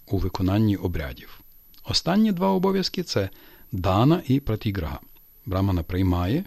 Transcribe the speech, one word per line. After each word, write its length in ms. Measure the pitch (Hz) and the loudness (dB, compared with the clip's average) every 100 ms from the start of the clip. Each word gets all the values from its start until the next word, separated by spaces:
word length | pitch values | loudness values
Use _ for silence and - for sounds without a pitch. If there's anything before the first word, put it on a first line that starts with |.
| - | -4
у 120 | 98 | -2
виконанні 580 | 95 - 92 101 110 95 | -2 -2 0 2 2 2
обрядів. 600 | 95 85 69 - - - - - - - | -2 -4 -6 -10 -16 -20 -20 -20 -20 -20
Останні 480 | - - - 190 220 | -4 -4 0 2 2
два 160 | 175 190 | 2 0
обов'язки — 540 | 190 185 190 180 - | 2 2 0 -2 -4
це 260 | 87 113 95 - - - - | -4 -2 -2 -6 -20 -20 -10
дана 500 | 98 90 92 127 170 - | -4 0 4 4 4 2
і 140 | 131 | 0
пратіграха. 600 | - 110 113 98 78 73 - - - _ - | 0 -2 -2 -4 -6 -8 -14 -20 -20 _ -6
Брамана 360 | 92 98 90 | 0 2 0
приймає 600 | 82 90 95 87 90 143 | -2 0 2 2 0 -2